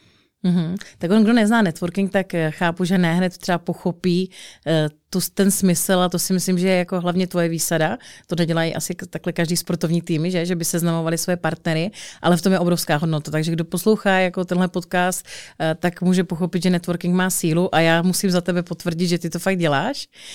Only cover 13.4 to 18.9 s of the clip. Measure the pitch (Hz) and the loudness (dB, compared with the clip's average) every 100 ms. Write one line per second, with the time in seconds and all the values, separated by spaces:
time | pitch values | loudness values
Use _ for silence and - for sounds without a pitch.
13.4 | 160 165 165 180 220 214 202 185 185 185 | -2 -2 -4 -2 2 2 2 2 2 -2
14.4 | 180 180 180 180 - 180 180 185 - - | -2 0 0 -2 -2 0 0 -2 -10 -18
15.4 | - - 160 165 180 - 185 185 185 165 | -18 -4 -4 0 -4 0 2 2 0 -2
16.4 | 175 185 185 175 175 175 175 185 185 - | -2 0 2 0 0 -4 0 2 0 0
17.4 | 170 165 180 156 165 165 180 175 196 180 | 0 2 2 2 4 4 2 0 0 0
18.4 | 175 175 175 170 175 | 0 -2 -4 -6 -6